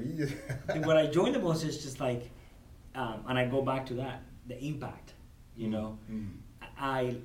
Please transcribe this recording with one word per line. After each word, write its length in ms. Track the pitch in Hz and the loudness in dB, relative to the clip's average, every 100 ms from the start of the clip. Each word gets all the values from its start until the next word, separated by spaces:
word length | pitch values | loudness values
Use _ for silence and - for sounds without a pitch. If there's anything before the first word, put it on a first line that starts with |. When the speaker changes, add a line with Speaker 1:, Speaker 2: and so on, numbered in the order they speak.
| 127 | -4
Speaker 1:
You 180 | 160 143 | -2 -2
just 80 | - - 127 | -2 -6 -6
<laughs> 280 | - 160 156 | -2 2 6
Speaker 2:
what 100 | 156 | 8
I 60 | |
enjoy 300 | 151 170 233 | 8 6 6
the 60 | 269 | 4
most 260 | 175 156 | 4 2
is 180 | 156 - | 0 -2
just, 160 | 139 - | -6 -2
like, 300 | 131 120 - - - - - - - | 0 0 -4 -14 -20 -20 -20 -20 -12
um, 300 | 135 117 107 - | -6 -4 -4 0
and 100 | 127 | 2
I 80 | 123 | 4
go 160 | 131 | 4
back 240 | 127 135 131 | 2 0 0
to 80 | |
that, 280 | 120 131 - - - 123 | -4 -4 -6 -12 -14 -12
the 120 | 123 143 | -8 -6
impact, 440 | 135 123 - - - - - - - | -4 -6 -10 -16 -20 -20 -20 -16 -6
you 120 | 110 | -2
Speaker 1:
Mm. 20 | |
Speaker 2:
know? 280 | 107 110 110 - | 0 -2 -6 -8
Speaker 1:
Mm. 180 | 110 101 - - - - - | -6 -6 -8 -14 -16 -16 -4
Speaker 2:
I, 400 | 135 131 127 120 | 0 2 2 -2